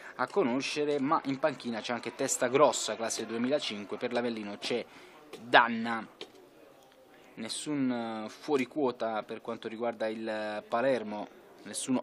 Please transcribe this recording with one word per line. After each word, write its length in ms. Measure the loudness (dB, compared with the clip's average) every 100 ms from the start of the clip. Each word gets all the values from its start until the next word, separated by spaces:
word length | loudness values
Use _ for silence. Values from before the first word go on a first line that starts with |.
| -12 -6
a 100 | -2
conoscere, 720 | 2 4 2 0 0 0 2
ma 220 | 2 2
in 160 | 0 0
panchina 400 | 0 0 -6 -6
c'è 140 | -4
anche 220 | -4 -4 -4
Testa 320 | -2 0 4
Grossa, 500 | 6 6 6 -2 -2
classe 280 | -4 -4 -4
duemilacinque, 680 | -2 0 0 0 -6 -8 -6
per 160 | -4
l'Avellino 460 | -2 -2 -4 -6 -6
c'è 260 | -4 -4 -4 -14 -20 -20 -18 -16
Danna. 680 | 8 8 8 4 -2 -2 -6 -14 -18 -18 -20 -20 -20 -20 -20 -20 -20 -20 -20 -12
Nessun, 920 | -8 -6 -4 0 0 0 -2 -6 -8
eh, 40 |
fuori 360 | -8 0 0 0
quota 580 | 0 0 0 -2 -2
per 160 | -4 -8
quanto 300 | -8 -8 -8
riguarda 400 | -4 -4 -2 -2
il, 180 | -2 -4
eh, 360 | -4 -4 -6 -2
Palermo, 720 | 2 4 2 0 -6 -8 -14 -20 -18
nessun 400 | -12 -6 0 0